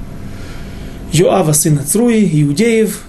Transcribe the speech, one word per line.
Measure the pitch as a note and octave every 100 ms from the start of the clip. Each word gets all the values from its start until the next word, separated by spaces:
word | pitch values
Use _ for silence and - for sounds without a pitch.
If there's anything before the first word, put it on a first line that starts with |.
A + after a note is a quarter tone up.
| - - - - - - - - - - -
Йоава, | D#3 - F#3+ D#3
сына | D3+ F3 C#3+
Цруи, | C3 G3+ A#3+ A3 F#3 D3+
иудеев, | C#3+ C#3+ A#3 A3+ G#3+ -